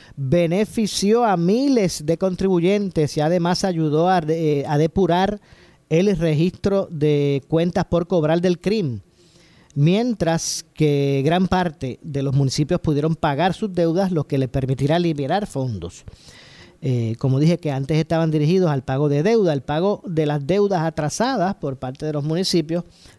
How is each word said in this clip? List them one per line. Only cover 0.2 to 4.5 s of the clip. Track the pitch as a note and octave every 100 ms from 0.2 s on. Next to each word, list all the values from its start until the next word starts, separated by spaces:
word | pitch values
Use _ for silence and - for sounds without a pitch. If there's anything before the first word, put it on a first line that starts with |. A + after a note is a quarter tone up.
| C3+ F3 E3+ F3 G#3+ - G#3 - G3 A3+
a | A#3 F3+
miles | E3+ A3 C#4+ B3+ F#3 - D3+
de | E3
contribuyentes | F#3+ F3+ F#3+ F3+ E3+ G3+ G3+ E3+ D3+ -
y |
además | D3+ F3 E3+ F3+
ayudó | G3 E3+ D#3 D3 F3
a, | F#3 D3+
eh, | E3 D#3